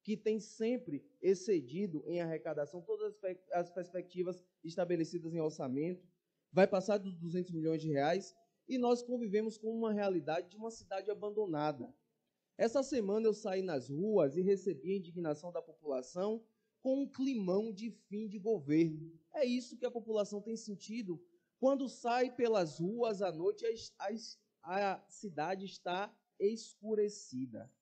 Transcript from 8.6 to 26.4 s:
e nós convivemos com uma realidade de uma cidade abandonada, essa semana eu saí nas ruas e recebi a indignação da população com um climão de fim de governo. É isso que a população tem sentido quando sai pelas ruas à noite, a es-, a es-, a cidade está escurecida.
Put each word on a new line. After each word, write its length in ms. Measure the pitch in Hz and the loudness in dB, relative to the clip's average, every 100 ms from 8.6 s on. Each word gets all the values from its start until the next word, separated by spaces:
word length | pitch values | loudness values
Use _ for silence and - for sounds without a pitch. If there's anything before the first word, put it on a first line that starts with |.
| - | -4
e 100 | 254 | 0
nós 280 | 240 240 | 4 4
convivemos 520 | 240 247 226 208 220 214 | 2 -4 0 2 0 -4
com 140 | 220 | -4
uma 220 | 226 226 | -2 0
realidade 580 | 208 202 180 147 165 180 | 2 2 2 0 -2 -2
de 60 | 214 | -8
uma 160 | 226 | -12
cidade 400 | 226 - 196 196 | -12 -8 -6 -4
abandonada, 840 | 190 208 208 202 151 151 139 - - _ _ _ _ _ - | -4 -2 -2 0 2 0 -2 -6 -14 _ _ _ _ _ 0
essa 260 | 226 277 | 2 2
semana 440 | 262 269 196 214 226 | 0 0 0 2 2
eu 80 | |
saí 280 | 208 208 190 | 2 0 -2
nas 260 | 185 143 123 | 0 -2 -2
ruas 480 | 143 208 202 143 165 | -2 2 6 4 4
e 60 | |
recebi 500 | 185 196 196 143 170 | 4 4 2 -4 -2
a 40 | 196 | -4
indignação 540 | 170 170 160 151 175 | -4 -6 -4 -4 -4
da 100 | 165 | -8
população 840 | 160 156 151 131 123 180 202 226 - _ _ _ | -10 -12 -6 -4 -4 -4 -2 -2 -6 _ _ _
com 220 | 262 269 | 0 0
um 60 | 277 | 0
climão 640 | - 269 240 180 190 226 | -2 -2 0 2 2 2
de 180 | 190 226 - - | -4 -8 -10 -10
fim 200 | 208 220 | -6 -6
de 100 | 208 | -4
governo. 760 | 202 208 139 156 165 156 - - _ | 0 0 4 6 6 2 -10 -16 _
É 120 | 311 | 0
isso 320 | 247 247 247 240 | 2 2 -2 -6
que 100 | 240 | -4
a 40 | |
população 500 | 240 220 214 202 208 | -4 -2 0 0 -2
tem 160 | 220 226 | -6 -8
sentido 640 | 214 190 - 226 196 160 - _ _ - | -6 -10 -8 -6 -6 -6 -10 _ _ 2
quando 300 | 262 277 262 | 4 4 0
sai 420 | - 240 240 254 | -4 0 2 2
pelas 480 | 247 240 214 165 143 | 2 4 4 2 0
ruas 440 | 170 233 233 196 | -2 2 0 2
à 100 | 190 | -2
noite, 320 | 156 185 208 | 0 0 0
a 60 | 226 | -2
es-, 240 | 226 - - | -4 -6 -8
a 140 | 196 | -6
es-, 260 | 226 - - _ _ | -6 -8 -16 _ _
a 420 | 160 190 196 180 - | -4 0 2 0 -6
cidade 560 | - 208 147 160 190 | -12 -8 -2 -2 -2
está 500 | 190 - 180 180 208 - _ | -6 -8 -4 -4 -4 -8 _
escurecida. 1300 | - | 0